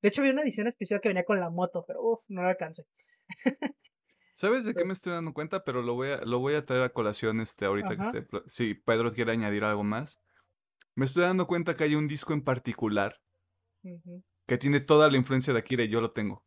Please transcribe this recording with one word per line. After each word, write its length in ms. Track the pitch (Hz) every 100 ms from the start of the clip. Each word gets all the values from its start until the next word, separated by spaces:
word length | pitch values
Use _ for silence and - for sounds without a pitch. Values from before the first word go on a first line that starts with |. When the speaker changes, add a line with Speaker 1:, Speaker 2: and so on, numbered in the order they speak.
Speaker 1:
De 60 | 208
hecho, 140 | 208
vi 80 | 277
una 120 | 262
edición 240 | 302 - 214
especial 340 | - 196 202
que 80 | 208
venía 160 | 185
con 140 | 175 202
la 100 | 175
moto, 340 | 170 180 180 170
pero, 140 | 185
uf, 180 | 226 226 _
no 140 | 190
la 80 | 180
alcancé. 340 | 185 160 165 156 _ _ _ _
<laughs> 480 | - - 277 294 - _ _ _ _ _
Speaker 2:
¿Sabes 300 | - 196 254
de 80 | 220
qué 60 | 233
me 60 | 175
Speaker 1:
Pues 100 | 190
Speaker 2:
estoy 140 | -
dando 200 | 170 160
cuenta? 280 | 160 156 190
Pero 200 | 190 127
lo 120 | 120
voy 140 | 120 135
a, 80 | 143
lo 160 | - 123
voy 140 | 131
a 100 | 151
traer 180 | 147 127
a 60 | 127
colación, 480 | 123 110 107 113 110
este, 260 | 110 - 101
ahorita 240 | 101 104
que 100 | 82
Speaker 1:
Ajá. 60 | 104
Speaker 2:
esté 140 | 247
pl-, 200 | - 101 -
si 280 | - 117
Pedro 380 | 104 - 113 117
quiere 180 | 113 117
añadir 320 | 117 110 104
algo 220 | 107 104
más. 360 | 104 110 151 - _ _ _ _ _ _ _ -
Me 80 |
estoy 180 | 135 151
dando 240 | 175 185 175
cuenta 300 | 175 170 147
que 80 |
hay 100 | 151
un 140 | 151 151
disco 240 | 147 -
en 100 | 151
particular 760 | 135 123 - 110 110 104 101 - _ _ _ _ _ _
Speaker 1:
Ujú. 400 | 190 175 175 175 - _ -
Speaker 2:
que 120 | 127
tiene 220 | 135 143
toda 280 | 139 151 151
la 60 | 139
influencia 340 | 127 135 127
de 80 | 120
Akira 240 | - 127
y 60 | 113
yo 100 | 110
lo 120 | 113
tengo. 320 | - 104 98